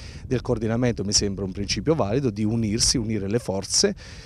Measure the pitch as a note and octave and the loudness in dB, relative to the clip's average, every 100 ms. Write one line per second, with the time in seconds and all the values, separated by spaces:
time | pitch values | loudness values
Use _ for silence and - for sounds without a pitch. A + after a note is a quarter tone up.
0 | - - - B2 - A#2 A2 A#2 B2 A2 | -14 -12 -4 -2 0 0 0 2 2 2
1 | G2 G#2+ G#2 F#2 F#2+ F#2+ G2+ - G2+ D#3+ | 0 0 0 -2 -4 -4 -4 -2 2 2
2 | G2+ A#2+ C3+ G#2 G#2+ A#2 A2 A2 B2+ - | 2 2 0 0 0 2 0 2 2 2
3 | A2 A2 G2 A#2 - F#3+ G2 - G3+ G3 | 0 -2 0 0 0 -4 0 2 2 0
4 | - - | -10 -16